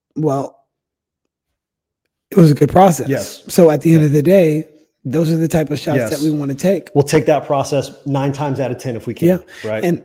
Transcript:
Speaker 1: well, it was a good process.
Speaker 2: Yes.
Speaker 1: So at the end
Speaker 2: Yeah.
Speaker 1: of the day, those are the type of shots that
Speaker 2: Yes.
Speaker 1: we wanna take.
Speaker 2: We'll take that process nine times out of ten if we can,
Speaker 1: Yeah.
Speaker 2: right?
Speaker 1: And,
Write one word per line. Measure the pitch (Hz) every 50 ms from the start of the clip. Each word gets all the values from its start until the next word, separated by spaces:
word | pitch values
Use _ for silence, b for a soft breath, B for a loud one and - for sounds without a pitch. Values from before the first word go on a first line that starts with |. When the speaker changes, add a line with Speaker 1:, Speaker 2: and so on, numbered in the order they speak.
| _ _ _
Speaker 1:
well, | 147 156 160 170 170 170 - - _ _ _ _ _ _ _ _ _ _ _ _ _ _ _ _ _ _ _ _ _ _ _ _ _ _ _ _ _ _ _ _ _ _ _
it | - 196
was | 165 156
a | 143
good | - 151 131
process. | - 180 190 190 160 - 120 131
Speaker 2:
Yes. | 135 117 101 - - - - -
Speaker 1:
So | - - 175 160
at | 151 143
the | - 165 165
end | 160
Speaker 2:
Yeah. | 151 147
Speaker 1:
of | 139
the | 151 139
day, | 170 190 196 175 156 151 151 160 - _ _ _ _ _ _ _
those | 131 120 156 170 151
are | 165 160
the | 165 151
type | 165 160 151 -
of | 147 131
shots | - 165 147 131
that | 120 110
Speaker 2:
Yes. | 156 139
Speaker 1:
we | 147 160
wanna | 151 147 143 139 139
take. | 139 - 180 202 160 - - -
Speaker 2:
We'll | 147 135
take | - - 156 -
that | 165 151 135 -
process | - 147 139 131 - 147 135 123 - - - _
nine | 143 139 139 135 143 135
times | - 151 143 135 117
out | 135 120
of | 123 117
ten | - 131 117
if | 107 - 123
we | 110
can, | - 165 170
Speaker 1:
Yeah. | 185 175 - _ - - - 107
Speaker 2:
right? | 107 110 -
Speaker 1:
And, | 170 151 120